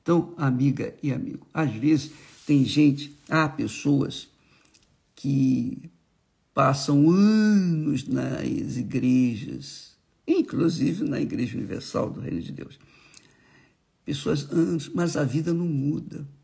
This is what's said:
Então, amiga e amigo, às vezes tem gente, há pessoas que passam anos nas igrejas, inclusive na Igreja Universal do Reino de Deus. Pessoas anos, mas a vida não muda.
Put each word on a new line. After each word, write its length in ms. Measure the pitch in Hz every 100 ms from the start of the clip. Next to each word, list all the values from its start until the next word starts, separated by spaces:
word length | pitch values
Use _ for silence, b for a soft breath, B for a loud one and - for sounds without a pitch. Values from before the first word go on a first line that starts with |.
Então, 340 | - 170 170 -
amiga 580 | 143 127 139 123 117 -
e 100 | 147
amigo, 340 | 127 - - -
às 180 | - 156
vezes 420 | 107 143 156 - B B B -
tem 180 | 143
gente, 520 | 120 147 151 139 - - -
há 200 | 160 156
pessoas 800 | 143 110 - 143 139 - - - _ b b b b _ _ _
que 760 | - 139 139 131 127 120 - 165 _ _ _ _ _ _
passam 580 | - 135 139 - 143 151
anos 960 | 180 202 220 214 208 180 160 156 135 -
nas 680 | 131 131 131 131 - - 120
igrejas, 1200 | 117 131 127 127 123 110 - 65 - - - _ _ _ -
inclusive 760 | 370 - - 165 - - 170
na 160 | 302 -
Igreja 360 | - - 123 120
Universal 540 | 104 - - - 123
do 100 | -
Reino 220 | - 82
de 100 | -
Deus. 260 | - - - b b b b b b b b b b _ _
Pessoas 460 | - 143 151 151 139
anos, 400 | 170 165 170 -
mas 240 | - 170 156
a 80 |
vida 300 | 139 131 165
não 120 | 170 175
muda. 600 | 143 139 160 160 - 139 -